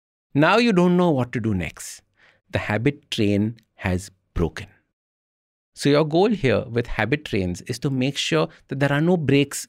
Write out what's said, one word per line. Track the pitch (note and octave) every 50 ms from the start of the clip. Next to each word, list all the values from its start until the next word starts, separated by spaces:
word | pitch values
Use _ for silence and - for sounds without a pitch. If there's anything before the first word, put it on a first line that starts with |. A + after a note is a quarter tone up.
| _ _ _ _ _ _ -
Now | C#3 D3+ E3+ G3
you | A3+ A#3+ A#3+ G#3
don't | F3 F3 F3+ F3
know | F3+ F3+ F3
what | D3+ C3 B2 B2
to | - B2+
do | G#2 A2 G#2
next. | F2+ E2 D2+ - - - - - - _ _ _ _ _ _ _ _ _ _
The | - G2+ -
habit | - G#2+ G#2+ A#2 C#3+ C#3+ - _ -
train | - - A2 G2+ G2+ G2+ G#2+ A2 A#2 - _ _ _
has | - - F#2+ F#2 F#2 F#2 - _ _ _ _ -
broken. | - E2+ D#2 - - F#2+ - _ _ _ _ _ _ _ _ _ _ _ _ _ _ _ _ _ _ _ _ _
So | - -
your | C#3 C#3+ D3 D#3+
goal | D3+ D3+ E3+ G3 A#3
here | A3+ - - B2+ G#2 G2 G2+
with | A#2 A2+ A#2+ A2+
habit | - - - A2 G#2+ D3 D3+ -
trains | - - G#2 F#2 F2+ F2 -
is | - - A#2+ -
to | - D3
make | C3+ C3 B2+ C#3 C#3
sure | - - - D#3+ D#3 D#3+ D#3+ - - _
that | - C#3 C3+
there | C#3+ C#3
are | C#3+ C#3+ D#3+ E3+
no | F#3
breaks | F3 D3+ B2 C#3 C#3+ C#3+ C#3 - - -